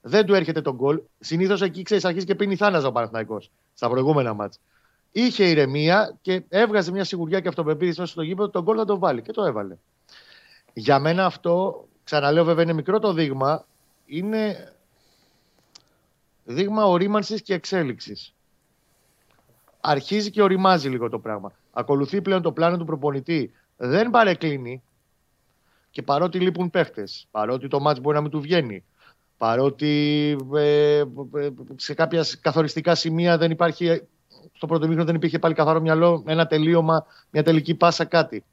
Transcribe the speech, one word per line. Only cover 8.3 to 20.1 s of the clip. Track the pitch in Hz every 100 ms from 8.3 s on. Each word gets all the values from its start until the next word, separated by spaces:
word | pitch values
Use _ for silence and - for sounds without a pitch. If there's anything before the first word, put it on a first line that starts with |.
| 185 202
τον | 190
γκολ | 165 220
θα |
το | 214 202
βάλει. | 180 123
Και | 113
το | -
έβαλε. | 196 107 98 90 _ _ _ - - - _ _ _
Για | - 110 139
μένα | 147 175
αυτό, | 185 - 170 175 190 - - _
ξαναλέω | - 151 143 156
βέβαια | 165 165
είναι | 165
μικρό | 160 151 208
το | 220
δείγμα, | 165 156 135 135 156 - _ _ _ _
είναι | 147 196 220 214 190 - _ _ _ _ _ _ _ _ _ _ - _ _ _ _ _ _
δείγμα | - 123 202 214 208
ορίμανσης | 175 202 214 202 214
και | -
εξέλιξης. | 180 - 190 147 117 - 104 - _ _ _ _ _ _ _ _ _ _ _ _ _ _ _
Αρχίζει | - 147 -